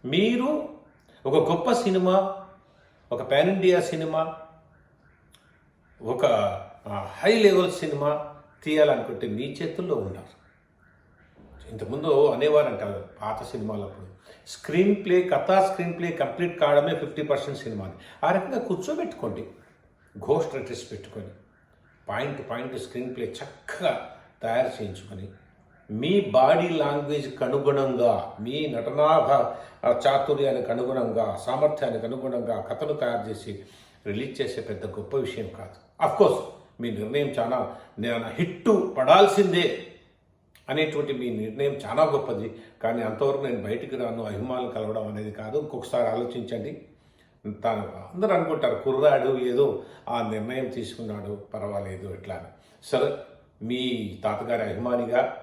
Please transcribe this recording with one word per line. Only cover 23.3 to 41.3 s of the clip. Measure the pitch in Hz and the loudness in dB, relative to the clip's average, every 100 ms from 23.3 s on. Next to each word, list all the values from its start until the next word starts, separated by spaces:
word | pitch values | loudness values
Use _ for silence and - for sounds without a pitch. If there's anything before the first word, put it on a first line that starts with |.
| - - - - - 180 - - - - _ | -8 -14 -16 -14 -4 -2 -2 -6 -18 -20 _
తయారు | 117 117 131 - | -2 0 0 -2
చేయించుకొని, | 101 92 - 101 95 - _ _ _ _ _ | -10 -10 -14 -14 -14 -18 _ _ _ _ _
మీ | 107 139 190 | -4 2 2
బాడీ | - 127 131 - 175 | 4 6 6 6 4
లాంగ్వేజ్కి | 160 143 147 147 147 131 - | 2 0 0 -2 -4 -4 -4
అనుగుణంగా, | 127 143 143 139 135 120 120 - - - | 0 2 2 2 2 4 4 2 -2 -8
మీ | 110 143 151 | -6 -4 -4
నటనాభ-, | 117 - 135 151 160 - 139 - - - - 123 | -4 -4 2 6 6 6 4 4 -4 -14 -2 2
ఆ, | 120 139 | 4 4
చాతుర్యానికి | 139 139 143 135 123 - | 4 2 2 2 0 -2
అనుగుణంగా, | 120 127 131 117 110 107 - - | -2 0 0 0 0 0 -2 -4
సామర్థ్యానికి | 139 151 151 123 113 113 | 2 2 2 -2 -2 -6
అనుగుణంగా | 127 131 120 113 107 | -6 -4 -4 -4 -4
కథను | - - 147 | -4 -6 -4
తయారు | 147 123 117 104 | -2 -2 -2 -6
చేసి | 101 - 95 - - - _ 104 | -10 -10 -14 -14 -20 -20 _ -8
రిలీజ్ | 101 131 123 | -6 -6 -4
చేసే | 123 - | -6 -4
పెద్ద | 110 98 107 | -8 -8 -8
గొప్ప | 104 - - | -10 -4 -4
విషయం | - - 98 | -4 -6 -10
కాదు. | - - - _ _ | -10 -16 -18 _ _
Of | 160 | 0
course, | - 185 - - - - _ | 6 6 6 -4 -14 -20 _
మీ | 120 | -6
నిర్ణయం | 101 107 139 143 | -4 -2 0 0
చాలా, | - 117 127 127 - - - | 0 -2 0 -4 -8 -16 -6
నేను | 117 117 113 | -4 -2 -4
హిట్టు | - 175 - - 196 - 135 | -2 -2 0 4 4 2 0
పడాల్సిందే | 127 180 202 196 185 175 165 - - - _ _ _ _ _ _ - | 8 10 10 8 4 4 2 0 -10 -20 _ _ _ _ _ _ -6
అనేటువంటి | 151 156 147 131 | -2 0 0 -2
మీ | 131 123 | -2 -4